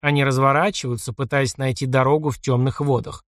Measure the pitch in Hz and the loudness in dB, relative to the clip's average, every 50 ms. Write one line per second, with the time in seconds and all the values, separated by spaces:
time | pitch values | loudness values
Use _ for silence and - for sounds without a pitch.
0 | - 147 143 143 139 139 131 131 135 135 139 147 170 208 196 - - 127 120 113 | 0 2 2 2 2 2 2 4 4 4 4 4 2 0 -2 -4 -6 -6 -6 -6
1 | - - 110 - 139 - - 139 139 123 - - 135 131 123 - 139 131 127 131 | -6 -10 -6 -6 -6 -2 0 0 0 0 -2 -4 -4 -4 -2 -2 -4 0 2 2
2 | 131 131 147 156 151 147 123 - - - 127 123 127 135 123 - 147 143 135 117 | 4 4 2 2 0 -2 -4 -4 -2 0 0 2 2 0 0 -2 -2 0 0 0
3 | 85 78 - - _ | -2 -6 -14 -16 _